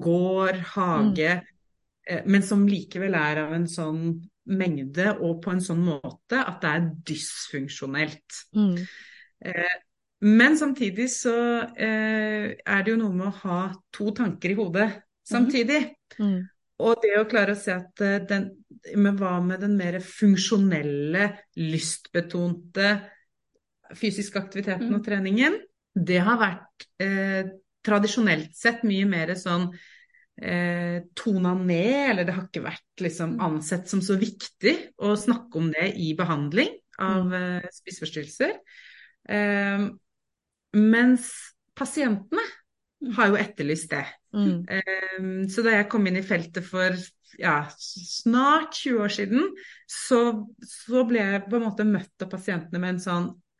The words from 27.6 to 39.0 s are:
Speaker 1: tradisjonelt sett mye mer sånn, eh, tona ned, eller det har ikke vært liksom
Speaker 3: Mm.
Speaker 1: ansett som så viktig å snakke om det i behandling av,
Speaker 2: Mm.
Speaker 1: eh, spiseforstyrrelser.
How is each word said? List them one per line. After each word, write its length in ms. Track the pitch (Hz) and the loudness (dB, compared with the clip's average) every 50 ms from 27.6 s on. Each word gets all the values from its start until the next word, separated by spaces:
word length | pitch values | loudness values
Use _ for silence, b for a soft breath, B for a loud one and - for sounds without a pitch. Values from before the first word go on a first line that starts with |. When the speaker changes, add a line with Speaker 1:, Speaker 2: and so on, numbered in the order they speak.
| _ _ _ _ - | _ _ _ _ 0
Speaker 1:
tradisjonelt 720 | 220 208 202 208 208 - 247 220 190 160 156 160 - - | 2 4 4 4 2 2 2 4 4 4 2 0 -6 -6
sett 260 | - - 233 233 233 - | 0 0 0 0 2 0
mye 220 | 208 196 190 196 | 0 2 2 2
mer 220 | 202 185 165 160 165 185 | 2 2 0 0 -2 -4
sånn, 360 | 180 - 185 175 175 180 180 180 B B B B B B B B B B B _ - | -4 -2 -2 0 0 0 -2 -6 B B B B B B B B B B B _ -10
eh, 600 | - - 175 175 175 175 175 175 175 175 175 175 175 - - | -6 -4 -2 0 0 0 -2 -2 -2 -4 -4 -6 -8 -10 -12
tona 400 | - - 226 196 185 180 180 180 | -6 -2 0 0 2 2 2 2
ned, 580 | 190 185 180 170 170 190 233 269 285 277 262 | 2 2 2 2 2 2 2 2 2 2 2
eller 120 | 208 180 175 | 2 0 0
det 100 | 185 180 | -2 -2
har 100 | 185 185 | -6 -6
ikke 160 | - - 160 135 | -8 -10 -10 -8
vært 360 | - - - _ _ _ - | -8 -10 -12 _ _ _ -6
liksom 340 | 180 160 165 - 165 165 - | -6 -4 -4 -4 -6 -4 -2
Speaker 3:
Mm. 60 | - | -2
Speaker 1:
ansett 480 | 180 165 156 151 - - 185 175 - | -2 -2 -2 -2 -4 -4 -6 -6 -4
som 120 | - 196 190 | -2 -2 -2
så 160 | 180 208 196 | 0 0 0
viktig 760 | 190 202 - - - - - _ - - 240 330 - - - _ | 0 0 -2 -4 -10 -16 -18 _ 0 2 2 2 2 -2 -12 _
å 180 | - - 208 208 | -4 0 0 0
snakke 400 | 208 - 247 240 - - - - | 2 2 0 0 0 -2 -6 -4
om 160 | 160 165 160 | -2 0 0
det 220 | 151 156 180 196 - | 0 0 -2 -2 -2
i 160 | 190 165 156 156 | -2 -2 -2 0
behandling 540 | 170 175 170 160 143 147 143 160 220 320 440 - - _ _ _ - | 0 0 0 0 -2 -2 0 2 0 0 0 -2 -10 _ _ _ -4
av, 260 | 196 190 190 185 185 | -2 0 0 0 0
Speaker 2:
Mm. 60 | 180 185 | 0 -2
Speaker 1:
eh, 360 | 180 180 180 180 175 180 180 | -2 -4 -4 -4 -6 -8 -10
spiseforstyrrelser. 800 | - - - 180 180 - - - - 156 147 151 - - 269 370 440 - _ B B B B B B B | -16 -16 -16 -16 -12 -10 -10 -8 -8 -8 -10 -8 -4 -2 -2 -2 -2 -4 _ B B B B B B B